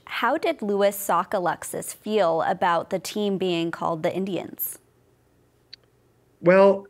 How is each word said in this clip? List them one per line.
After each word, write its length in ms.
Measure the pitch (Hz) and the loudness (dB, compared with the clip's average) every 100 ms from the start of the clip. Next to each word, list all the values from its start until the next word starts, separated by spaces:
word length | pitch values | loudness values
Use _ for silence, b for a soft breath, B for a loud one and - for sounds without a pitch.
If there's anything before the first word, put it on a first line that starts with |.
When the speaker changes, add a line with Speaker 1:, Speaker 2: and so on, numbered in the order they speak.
| - | -12
Speaker 1:
how 320 | - 240 302 | -4 -2 0
did 240 | - 320 | -2 -4
Louis 360 | 208 202 202 202 | -2 0 0 0
Sockalexis 960 | - 175 - 208 175 - - - - - | 0 0 0 -2 -2 -4 -6 -10 -10 -12
feel 460 | - 214 175 165 | -2 2 2 2
about 480 | - 185 185 170 - | 0 0 0 0 -2
the 100 | 190 | -6
team 380 | - 214 208 190 | -6 -4 -2 0
being 340 | 185 170 170 | 0 0 -2
called 320 | 160 165 165 | -4 -4 -2
the 100 | 170 | -2
Indians? 640 | - 196 180 - - - - _ _ _ _ _ _ _ _ _ - _ _ _ _ _ _ | -2 -4 -6 -8 -10 -12 -12 _ _ _ _ _ _ _ _ _ -20 _ _ _ _ _ _
Speaker 2:
Well, 440 | 170 185 196 196 - | 4 8 8 6 -2